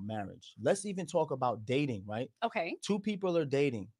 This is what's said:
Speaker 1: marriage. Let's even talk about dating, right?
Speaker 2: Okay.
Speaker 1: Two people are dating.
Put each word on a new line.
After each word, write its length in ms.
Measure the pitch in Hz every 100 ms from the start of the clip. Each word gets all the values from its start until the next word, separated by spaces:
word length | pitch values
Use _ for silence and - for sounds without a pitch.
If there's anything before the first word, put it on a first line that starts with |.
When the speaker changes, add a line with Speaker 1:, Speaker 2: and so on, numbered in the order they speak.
Speaker 1:
marriage. 500 | 101 110 98 92 - -
Let's 240 | 117 196 208
even 220 | 190 165
talk 240 | 170 156
about 340 | 135 127 113 107
dating, 380 | 131 147 107 101
right? 240 | 107 131 _
Speaker 2:
Okay. 320 | 233 226 170 -
Speaker 1:
Two 160 | - 208
people 380 | 214 202 190 170
are 80 | 147
dating. 420 | 135 143 113 98 -